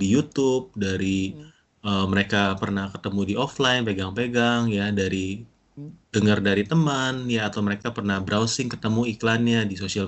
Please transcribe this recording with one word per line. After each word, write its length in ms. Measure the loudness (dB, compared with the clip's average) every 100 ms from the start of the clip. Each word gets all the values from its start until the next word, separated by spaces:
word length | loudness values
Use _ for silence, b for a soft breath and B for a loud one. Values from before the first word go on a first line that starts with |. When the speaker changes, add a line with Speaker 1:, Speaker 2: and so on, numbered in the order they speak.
Speaker 1:
di 40 | 4
YouTube, 500 | 2 2 0 2 0 -2 -4 -2
dari, 320 | 0 0 0 -2
Speaker 2:
Hmm. 240 | -8 -18 B B _ -2
Speaker 1:
eh, 180 | 0 2
mereka 280 | 2 2 2 2 0
pernah 240 | -2 -4 -4
ketemu 260 | -6 -4 -2 -2
di 40 | -2 -4
offline, 360 | 0 2 2 0
pegang-pegang, 760 | -2 -4 -4 -2 2 2 2 2 0
ya, 80 | 0 0
dari 400 | 0 -2 -4 -6 -12 _ _ -16
Speaker 2:
Hmm. 160 | -16 -18 _
Speaker 1:
dengar 240 | 2 4 4
dari 180 | 2 0 2
teman, 560 | 2 2 2 -2 -2 -2
ya, 140 | -2 -2
atau 120 | -2
mereka 240 | -2 -2 -4 -4
pernah 220 | -2 -2 0
browsing, 420 | 0 2 -2 -4
ketemu 260 | -4 0 0 0 0
iklannya 440 | 0 2 4 2 0
di 40 | -4
social 260 | -4 -2